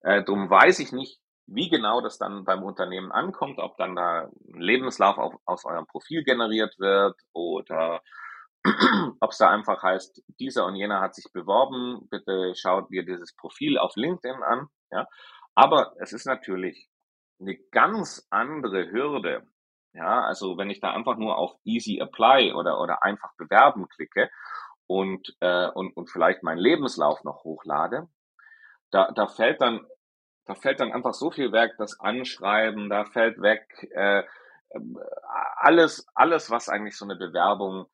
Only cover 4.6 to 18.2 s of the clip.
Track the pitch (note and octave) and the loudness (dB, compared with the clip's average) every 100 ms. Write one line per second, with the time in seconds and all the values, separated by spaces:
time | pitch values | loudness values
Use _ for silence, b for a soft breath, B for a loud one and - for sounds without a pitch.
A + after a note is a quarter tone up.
4.6 | F2 B2 C3 - G2 G2 E2+ - - - | 0 0 0 2 2 2 -4 -6 -8 -8
5.6 | - E2 D#2+ - - D#3+ C3 B2 A2+ A2 | -6 -8 -8 -14 -8 -6 0 0 0 0
6.6 | G#2+ - G2 G2 G2 F#2+ _ - E2+ F#2 | -2 -2 2 4 2 0 _ -8 -6 -6
7.6 | G#2 D#2+ E2 E2 B B B B B _ | -4 -2 -2 -4 B B B B B _
8.6 | - - - G#3+ D#3 - - - G2 G#2 | -2 2 4 4 -2 0 -2 4 4 4
9.6 | G#2+ F#2+ F#2+ F#2 - - _ - C3 B2 | 0 0 0 0 -4 -20 _ -12 -6 -2
10.6 | F2+ F#2+ G2+ G2+ F#2+ - - F#2 E2+ G#2 | -2 -2 -4 -2 -2 -6 -14 -12 0 2
11.6 | C3+ C3 B2 B2 - G2+ - F#2+ F#2 F2 | 2 0 -8 -10 -10 -10 -4 -2 -2 -4
12.6 | F#2+ F#2 - F#2 F2 F2+ E2+ _ E2 - | 0 0 -2 -8 -6 -10 -12 _ -18 -6
13.6 | D3 C3+ F#2 - C#3 F3+ B2 C3 G2 A#2+ | -2 0 0 -2 -4 -4 -8 -6 -2 -2
14.6 | D3 _ _ F#2+ B2+ B B B B - | -2 _ _ -6 -6 B B B B 6
15.6 | C#3+ D3+ - - F2+ A2 C3+ B2+ - F#2+ | 8 6 2 -6 -12 -10 -4 -6 -4 -4
16.6 | F#2 - _ _ _ _ _ _ F#2+ F#2+ | -4 -8 _ _ _ _ _ _ -12 -12
17.6 | _ A#2 C#3+ A3 E3 - | _ 2 2 2 -6 -10